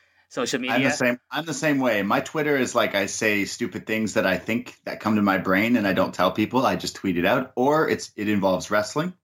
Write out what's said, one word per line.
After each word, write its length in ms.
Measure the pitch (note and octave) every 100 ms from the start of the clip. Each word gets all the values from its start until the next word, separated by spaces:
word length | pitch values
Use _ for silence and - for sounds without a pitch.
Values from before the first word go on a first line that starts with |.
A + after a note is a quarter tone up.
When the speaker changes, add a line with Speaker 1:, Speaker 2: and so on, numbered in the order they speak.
| _ _ _
Speaker 1:
social 280 | C#3+ A#2 B2+
media. 180 | B2+ B2
Speaker 2:
I'm 80 |
the 60 | B2+
same. 300 | - B2+ B2 _
I'm 140 | C#3
the 80 | E3
same 280 | C#3+ D#3 C#3
way. 200 | B2+ G#2
My 200 | G2 B2+
Twitter 360 | - D#3+ D3 C#3
is 180 | A#2+
like, 200 | A#2 G#2
I 100 | G2+
say 400 | G2+ - A2 G2+
stupid 420 | F#2+ - A#2+ G#2+ -
things 280 | A2 G#2+
that 100 | G#2+
I 140 | G2 F2+
think 400 | - A#2 - - -
that 140 | -
come 160 | G#2+ G#2+
to 60 |
my 140 | G2+ F#2+
brain 400 | E2 F#2+ A2+ A#2+
and 100 | G2
I 60 |
don't 220 | F2+ F2+
tell 180 | - F#2
people. 320 | - G#2+ B2
I 120 | A#2+ F2+
just 200 | - -
tweet 220 | G2 F2
it 80 | F#2
out, 260 | C3+ B2+ -
or 340 | C3 D3+ D#3
it's, 200 | - - -
it 140 | G#2
involves 400 | G#2 F#2+ F2+ -
wrestling. 420 | G#2 G#2 D3 F3+ -